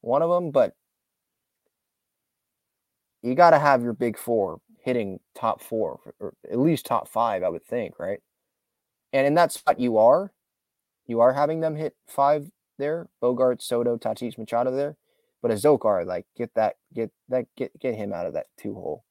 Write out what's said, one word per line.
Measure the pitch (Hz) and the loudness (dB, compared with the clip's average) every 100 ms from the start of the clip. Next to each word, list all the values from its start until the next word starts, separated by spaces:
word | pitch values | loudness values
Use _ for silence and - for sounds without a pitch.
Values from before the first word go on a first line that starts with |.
one | 113 131 | 0 0
of | 165 | 2
'em, | 175 175 | 0 0
but | 135 107 - _ _ _ _ _ _ _ _ _ _ _ _ _ _ _ _ _ _ _ _ _ _ _ _ | 2 2 0 _ _ _ _ _ _ _ _ _ _ _ _ _ _ _ _ _ _ _ _ _ _ _ _
you | 120 | -4
gotta | 127 170 156 | 6 6 8
have | 147 131 | 6 4
your | 120 | 2
big | 110 123 107 | -2 -2 -4
four | - 117 95 82 _ _ | -2 0 0 -4 _ _
hitting | - 123 101 92 _ | -4 -4 -4 -10 _
top | - 113 - | -6 -4 -4
four, | - 113 92 55 - - | -6 -4 -4 -6 -18 -14
or | 101 - - | -16 -14 -8
at | 120 | 0
least | 147 156 | 0 0
top | - 120 - | -2 -4 -4
five, | 110 117 98 | -2 -2 0
I | 90 | -4
would | 85 | -6
think, | _ 117 104 - | _ -6 -6 -8
right? | 87 101 _ _ _ _ _ _ _ _ _ | -10 -10 _ _ _ _ _ _ _ _ _
And | 139 139 | 0 2
in | |
that | 156 165 | 4 2
spot, | - - - | 0 -2 0
you | 123 110 | 2 4
are, | 110 151 196 _ _ _ _ _ _ _ - | 6 6 2 _ _ _ _ _ _ _ -8
you | 117 | 4
are | 120 | 4
having | 135 147 160 | 4 0 0
them | 160 | -4
hit | 151 156 _ _ | -4 -8 _ _
five | - 139 151 147 _ _ _ | 0 2 2 -4 _ _ _
there, | 143 165 165 _ | -6 -6 -10 _
Bogart, | 123 123 127 123 | -2 2 0 0
Soto, | - 120 120 117 | -4 -2 -2 -2
Tatis, | 117 110 120 110 | -4 -6 -8 -10
Machado | 110 117 127 | -4 -2 -2
there. | 131 143 151 _ _ _ _ | -2 -6 -8 _ _ _ _
But | 120 | -2
Azokar, | 107 147 139 110 98 | 2 4 4 4 0
like, | 85 90 - _ | -2 -6 -10 _
get | 117 | -6
that, | - 107 - _ | 0 -2 -2 _
get | - 113 _ _ | -8 -8 _ _
that, | 127 117 - | -6 -6 -10
get, | 135 - | -10 -6
get | 131 | -6
him | 110 101 | -4 -6
out | 87 87 | -6 -6
of | |
that | 73 - - | -6 -10 -12
two | 107 | -12
hole. | 101 90 76 _ | -10 -10 -10 _